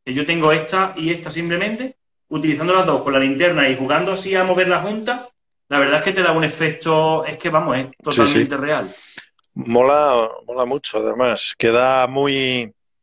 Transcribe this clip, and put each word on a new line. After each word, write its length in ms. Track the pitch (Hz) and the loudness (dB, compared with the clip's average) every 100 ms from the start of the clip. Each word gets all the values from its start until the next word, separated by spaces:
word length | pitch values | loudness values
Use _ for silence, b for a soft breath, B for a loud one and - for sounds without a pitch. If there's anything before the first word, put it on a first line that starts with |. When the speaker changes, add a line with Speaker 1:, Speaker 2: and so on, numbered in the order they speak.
Speaker 1:
que 100 | - | -8
yo 120 | 127 147 | -4 -2
tengo 240 | 170 156 | 2 2
esta 420 | 160 - 190 190 156 | 2 0 -2 -2 -2
y 140 | 160 | -4
esta 200 | 170 156 | -4 -6
simplemente, 680 | 151 170 175 208 226 262 - _ _ _ | -8 -6 -4 -4 -6 -10 -14 _ _ _
utilizando 460 | 156 151 143 165 | -4 -2 -2 2
las 120 | 185 180 | 2 2
dos 160 | 135 | 0
con 100 | 139 | 0
la 60 | 135 | 0
linterna 480 | 135 135 175 156 135 | 0 2 2 2 2
y 80 | 127 | 0
jugando 360 | 135 151 185 | 0 0 0
así 220 | 190 190 | -4 -2
a 80 | 190 | 0
mover 220 | 185 180 180 | 2 2 2
la 120 | 170 | 0
junta, 460 | 185 220 220 247 - _ _ _ _ | -2 -4 -4 -6 -8 _ _ _ _
la 100 | 143 | 0
verdad 200 | 139 147 | 2 0
es 60 | |
que 80 | 196 | 0
te 100 | 190 | 0
da 100 | 175 | 0
un 100 | 160 | 2
efecto, 840 | 151 - 160 160 165 156 160 160 | -2 -2 -4 -2 0 2 2 0
es 140 | 156 147 | -4 -6
que 120 | 170 | -2
vamos, 260 | 156 147 127 | 0 0 -2
es 100 | 135 | -6
Speaker 2:
Sí, 60 | - 151 | -8 -4
sí. 60 | 135 | 2
Speaker 1:
totalmente 400 | 113 - 139 139 | 2 2 0 -2
real. 320 | 143 147 95 B B B B _ _ | -4 -4 -6 B B B B _ _
Speaker 2:
Mola, 720 | - 107 120 131 147 147 123 113 - - | -12 0 4 6 4 4 2 0 -4 -8
mola 180 | 127 | -4
mucho, 340 | 123 143 - 110 | -2 -2 -4 -2
además. 560 | 110 110 127 110 - - | -2 0 0 2 -2 0
Queda 480 | 117 117 127 131 127 | 2 4 4 2 2
muy, 680 | 135 143 135 131 127 113 - _ _ | 0 0 0 -2 -2 -6 -12 _ _